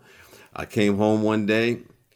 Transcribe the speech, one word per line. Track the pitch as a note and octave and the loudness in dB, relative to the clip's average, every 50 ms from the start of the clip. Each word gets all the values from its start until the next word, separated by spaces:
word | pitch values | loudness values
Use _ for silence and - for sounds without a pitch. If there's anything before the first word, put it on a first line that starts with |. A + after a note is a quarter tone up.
| _ - - - - - - - - - - | _ -20 -20 -20 -20 -20 -20 -20 -20 -16 -12
I | - E2 | -12 -12
came | - - A2+ G#2 G#2 G2+ | -6 -2 0 2 2 2
home | G2 G#2+ G#2+ G#2+ A2 G#2+ | 2 2 2 2 2 0
one | G#2+ A2 A2 G#2 | 0 0 0 0
day, | G2+ A2 A2+ A#2 A#2+ A#2 - - - _ _ _ _ _ | 0 0 0 0 0 -2 -4 -8 -18 _ _ _ _ _